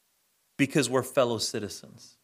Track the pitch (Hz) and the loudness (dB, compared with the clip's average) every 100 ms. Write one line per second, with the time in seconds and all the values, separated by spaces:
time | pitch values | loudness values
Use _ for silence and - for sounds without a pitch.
0 | _ _ _ _ _ - 135 160 120 127 | _ _ _ _ _ -2 0 2 2 0
1 | 120 - 123 113 - 113 101 - - - | 0 2 2 0 -4 -6 -8 -12 -18 -20
2 | - _ | -20 _